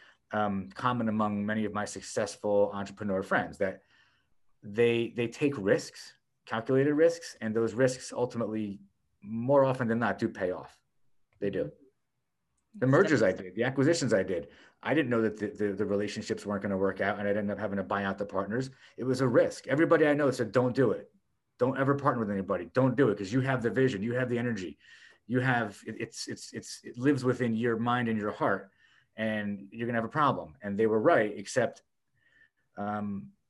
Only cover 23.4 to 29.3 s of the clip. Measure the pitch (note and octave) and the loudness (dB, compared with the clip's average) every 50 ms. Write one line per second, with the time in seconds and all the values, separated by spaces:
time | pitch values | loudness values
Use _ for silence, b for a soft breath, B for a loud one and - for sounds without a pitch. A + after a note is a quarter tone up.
23.4 | B2+ C3+ C3 A#2 A2 A#2 F#2+ B2+ C3 B2+ G#2 F#2+ G2+ A#2 A#2 B2+ B2+ A#2 A#2+ A#2 | 0 0 0 0 0 0 2 2 2 2 2 0 -4 -2 -2 -2 -2 0 -2 -2
24.4 | A#2+ B2 A#2 G2 F#2 D#2 D2 _ B B B B B B B B B - A#2+ B2+ | -2 -2 -4 -4 -6 -8 -12 _ B B B B B B B B B -2 0 2
25.4 | B2+ C3 B2 A#2+ A2+ G#2 - - - A2+ G#2+ - A#2+ - - - - - A2+ - | 2 2 2 2 0 -4 -6 -12 -12 -12 -10 -8 -8 -10 -10 -12 -10 -10 -10 -12
26.4 | - - - A2+ - - - - - - - A#2+ B2 D3 C#3+ B2 A#2 B2+ A#2 - | -12 -14 -14 -14 -14 -14 -16 -16 -16 -16 -8 -2 2 2 2 2 2 0 0 0
27.4 | B2 A#2 A2+ A2 A#2+ A#2+ A2+ A2 A#2 A#2+ A#2+ B2 A#2+ A2+ A2+ G#2+ G#2 G#2 G2+ - | 0 0 0 0 0 0 0 0 0 0 0 0 0 0 -2 -2 -2 -4 -2 0
28.4 | D3+ A#2+ G2 F#2+ - - b b b b b b b b _ - A2 A2 | 0 0 0 0 -4 -10 b b b b b b b b _ -6 -4 -2